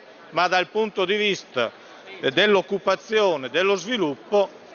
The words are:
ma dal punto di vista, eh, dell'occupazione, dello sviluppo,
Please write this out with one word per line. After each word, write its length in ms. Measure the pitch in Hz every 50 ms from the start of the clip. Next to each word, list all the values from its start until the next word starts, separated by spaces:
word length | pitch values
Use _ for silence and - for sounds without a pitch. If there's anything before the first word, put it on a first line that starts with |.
| - - - - - -
ma 180 | 165 160 175
dal 200 | 180 180 185 180
punto 360 | - - 214 220 214 - 208 185
di 140 | 175 208
vista, 540 | 208 208 208 185 - - - - 127 117 104 - - - - - - - - - -
eh, 100 | - 135
dell'occupazione, 1160 | 131 165 202 214 202 190 175 - 202 190 - 196 190 185 - - 220 220 208 190 165 139 131 123
dello 260 | 123 160 190 196 202
sviluppo, 760 | 185 165 208 254 220 175 147 135 - - - 208 208 190 175 - - - -